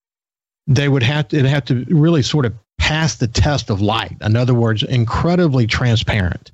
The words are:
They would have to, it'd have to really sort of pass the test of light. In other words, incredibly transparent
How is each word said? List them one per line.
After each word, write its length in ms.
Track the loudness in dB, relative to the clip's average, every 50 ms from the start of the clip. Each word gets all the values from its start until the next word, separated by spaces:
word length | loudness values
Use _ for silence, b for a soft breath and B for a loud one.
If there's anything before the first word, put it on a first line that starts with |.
| _ _ _ _ _ _ _ _ _ _ _ _ -2 0
They 200 | 0 2 2 2
would 160 | 2 2 0
have 240 | 0 0 -2 -2 -2
to, 80 | 0 0
it'd 120 | 2 2
have 160 | 2 0 0
to 200 | -2 -2 -2 -2 0
really 320 | 2 2 4 4 2 2
sort 240 | 0 0 0 0 0
of 80 | -2 -4 -8 _ _ _ -4
pass 380 | -2 -2 0 0 -2 -2 -2
the 120 | -2 -4 -2
test 440 | 0 0 0 2 0 -2 -2 -4
of 100 | -4 -2
light. 340 | 0 0 0 -2 -4 -6 -8 -6
In 140 | -2 0 0
other 180 | 2 2 2 2
words, 300 | 2 2 0 0 0 -2
incredibly 840 | -2 -2 -2 -2 0 -2 -2 0 0 2 2 2 2 2 2 0
transparent 840 | 0 0 -2 0 0 0 0 0 0 -2 0 0 -2 -4 -6 -12 -20